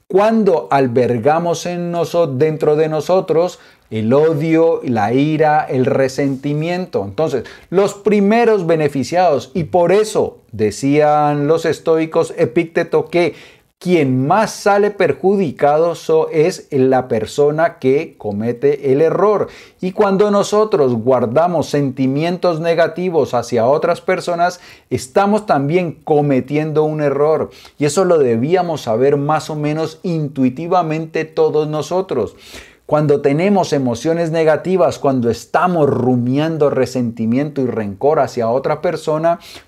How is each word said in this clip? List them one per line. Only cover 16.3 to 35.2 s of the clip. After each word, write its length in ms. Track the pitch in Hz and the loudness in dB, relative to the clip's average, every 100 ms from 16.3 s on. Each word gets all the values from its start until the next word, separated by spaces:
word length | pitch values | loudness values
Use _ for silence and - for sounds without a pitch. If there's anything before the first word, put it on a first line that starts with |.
| 160 165 - - | 0 0 -2 -4
la 360 | 139 131 127 127 | 0 2 2 0
persona 720 | 117 107 - 147 151 165 160 | -4 -4 0 0 2 -2 0
que 380 | 131 139 160 - | 0 0 -2 -10
comete 760 | 104 101 113 120 143 147 135 | -8 -4 -4 -2 -2 0 0
el 80 | 135 | 2
error. 480 | 160 170 208 202 - - - - | 2 2 0 0 -2 -10 -20 -10
Y 120 | 185 | -6
cuando 400 | 190 202 190 208 | 0 0 2 2
nosotros 640 | 202 - 208 214 196 135 117 | 2 0 0 2 2 0 0
guardamos 720 | 117 123 113 135 175 165 131 | 0 0 2 0 0 0 -2
sentimientos 920 | 147 139 127 131 139 170 180 180 156 | -2 -2 -2 -2 -2 -2 -2 -2 -2
negativos 760 | 170 165 160 - 185 160 123 123 | 0 0 0 -2 -2 0 0 -2
hacia 320 | - 120 117 | -2 0 2
otras 340 | 151 170 165 | 2 0 -2
personas, 580 | - 175 175 170 180 175 - - - | -2 -4 -2 -2 -2 -4 -18 -20 -8
estamos 560 | 127 - 202 202 208 208 | -8 -2 0 2 0 0
también 540 | 151 139 180 170 - | 0 0 -2 -2 -6
cometiendo 800 | - 147 147 127 - 151 156 151 | -2 0 2 0 -2 -4 -2 0
un 180 | 156 151 | -2 0
error. 500 | 147 139 147 151 127 - - - | -2 0 0 0 -2 -10 -16 -4
Y 80 | 143 | -2
eso 200 | 190 185 | 0 2
lo 120 | 165 | 4
debíamos 640 | 127 113 135 180 175 147 | 4 0 0 0 0 -4
saber 360 | 120 110 139 143 | -2 0 2 2
más 340 | 143 156 - | 0 -2 -4
o 40 | 151 | -6
menos 440 | 147 156 160 - | -4 -4 -6 -6
intuitivamente 1200 | 185 165 143 131 127 131 165 151 160 160 160 160 156 | -6 -4 -4 0 -2 -2 -2 0 0 -4 -6 -6 -4
todos 420 | - 156 147 151 | 0 0 2 -2
nosotros. 680 | 151 139 180 190 135 95 - - - - _ - | -4 -4 -4 -2 -4 -4 -8 -20 -20 -20 _ -2
Cuando 360 | 151 151 143 | 0 2 2
tenemos 500 | 143 143 190 202 160 | 2 2 2 2 2
emociones 600 | 147 127 113 160 165 170 | 0 -2 -2 -2 -2 0
negativas, 680 | 165 156 147 170 185 156 - | 0 2 2 0 2 2 0
cuando 300 | 143 131 | -2 0